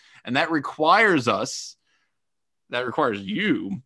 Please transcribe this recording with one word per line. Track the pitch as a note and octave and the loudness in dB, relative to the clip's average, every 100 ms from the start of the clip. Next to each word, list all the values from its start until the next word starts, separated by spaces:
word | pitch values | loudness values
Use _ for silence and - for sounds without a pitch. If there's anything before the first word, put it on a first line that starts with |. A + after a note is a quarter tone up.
| _ - - | _ -16 -4
And | C3+ | -2
that | D#3+ | 0
requires | D#3 - - D#3 G3+ A3 D#3+ A#2 | -2 -4 0 4 6 6 4 2
us, | G2+ C3+ - - - _ _ _ _ _ _ _ _ - | 0 -2 -8 -14 -20 _ _ _ _ _ _ _ _ -8
that | A#2+ B2 | -6 -4
requires | C3+ C3+ G2+ | -2 -2 -2
you | G2 G#3+ G#3+ G#2+ G2 B2 | -4 -2 0 -2 -4 -10